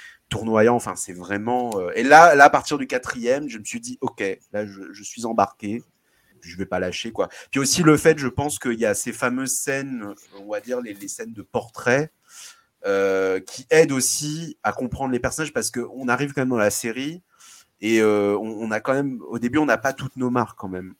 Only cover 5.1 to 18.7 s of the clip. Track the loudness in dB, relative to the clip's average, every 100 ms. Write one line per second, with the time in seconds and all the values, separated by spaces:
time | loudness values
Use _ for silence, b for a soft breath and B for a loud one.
5.1 | -10 -2 2 2 0 -8 -8 -10 _ _
6.1 | _ _ _ -18 -10 -4 -2 -4 -6 -8
7.1 | -4 -4 B B -2 0 4 6 8 6
8.1 | 4 0 -2 -4 -4 -4 0 0 0 -4
9.1 | -4 -2 -2 -4 -4 -4 -4 -6 -10 -10
10.1 | -14 _ -20 -10 -10 -6 -8 -8 -12 -12
11.1 | -12 -12 -14 -6 -6 -6 -6 0 0 0
12.1 | _ B B B B B _ -2 0 2
13.1 | 2 0 -2 -6 -14 2 4 4 2 -2
14.1 | -4 -6 -8 -10 -6 -6 -4 -8 -6 -4
15.1 | -2 -4 -4 -6 -4 -4 -6 -8 -8 -2
16.1 | -2 -2 -2 -2 2 2 0 -6 -6 -8
17.1 | -10 _ b b b b -8 0 4 4
18.1 | 4 2 0 -4 -8 -6